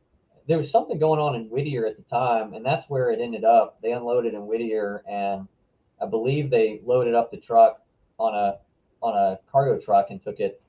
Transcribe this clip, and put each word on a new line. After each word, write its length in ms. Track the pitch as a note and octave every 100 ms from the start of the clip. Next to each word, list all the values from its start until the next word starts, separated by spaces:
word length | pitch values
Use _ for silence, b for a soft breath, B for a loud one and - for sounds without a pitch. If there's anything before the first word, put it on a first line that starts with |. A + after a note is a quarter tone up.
| _ _ _ _ -
there 100 | D#3+
was 120 | C#3
something 260 | A3+ A#3 F#3
going 220 | D#3 D#3
on 160 | D3 A#2+
in 140 | A2
Whittier 360 | A#2+ D3+ B2+ A2
at 100 | -
the 60 |
time, 500 | - A#2+ B2+ A2+ A2
and 120 | F#2 B2
that's 240 | E3 -
where 220 | C3+ B2
it 100 | A2
ended 240 | A#2+ A2 A2
up. 340 | A#2 G#2+ -
They 100 | A2
unloaded 400 | A#2+ A#2+ B2 A#2
in 140 | G#2 G#2
Whittier, 560 | A2+ A#2 A2 G#2 G2+ -
and 400 | G2+ G2 G2 F#2+ _ _ _ _ -
I 40 | G#2+
believe 420 | A2 A#2+ D3 C3+
they 320 | B2 A2 G#2
loaded 300 | A2+ B2 A#2+ A#2
up 160 | A#2
the 60 | F#2+
truck 440 | - A#2 A2+ - _ _ _ -
on 140 | A2+ G#2+
a, 240 | G2+ G2 _ _ _ _
on 140 | A#2 G#2
a 240 | G2 F#2+ _
cargo 280 | C#3 C#3 G#2
truck 300 | - G2 G2
and 100 | G2
took 200 | - G2+
it 220 | G2 -